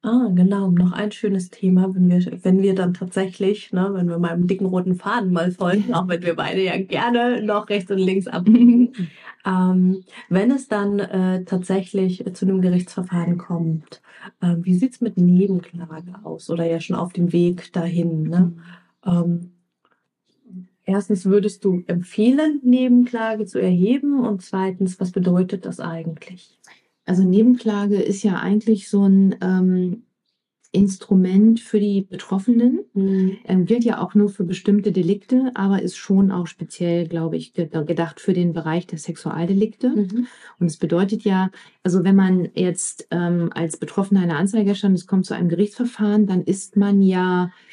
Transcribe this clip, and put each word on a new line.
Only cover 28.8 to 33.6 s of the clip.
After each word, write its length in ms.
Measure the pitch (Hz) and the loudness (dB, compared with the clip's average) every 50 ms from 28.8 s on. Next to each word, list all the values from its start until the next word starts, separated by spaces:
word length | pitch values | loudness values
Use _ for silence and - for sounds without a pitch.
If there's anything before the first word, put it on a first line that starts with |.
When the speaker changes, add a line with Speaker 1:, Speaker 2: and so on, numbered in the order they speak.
| - - | 0 -2
Speaker 2:
so 140 | - 202 196 | 0 2 4
ein, 260 | 196 190 196 196 190 185 - | 6 6 6 6 4 2 0
ähm, 640 | - 185 185 185 185 185 185 180 180 180 180 233 _ _ _ _ _ _ _ _ _ _ _ _ _ _ - | -2 -2 0 2 2 2 2 0 0 -2 -4 -8 _ _ _ _ _ _ _ _ _ _ _ _ _ _ 2
Instrument 880 | - 202 196 190 - - - 202 185 185 180 185 196 214 226 226 226 | 2 2 2 0 -6 -4 2 2 2 4 4 4 4 6 6 4 2
für 180 | - - - 208 | -2 -2 -2 0
die 220 | 202 208 202 196 | 0 0 0 -2
Betroffenen. 800 | 196 _ 185 180 - - 190 190 190 247 240 226 240 247 294 370 - _ _ | -4 _ -12 -14 -8 -6 -6 -4 0 2 2 4 4 2 0 0 -6 _ _
Speaker 1:
Mhm. 440 | 196 190 196 190 190 190 190 190 - _ | -2 0 0 2 2 0 0 -2 -4 _
Speaker 2:
Ähm, 200 | - 190 185 | 0 0 0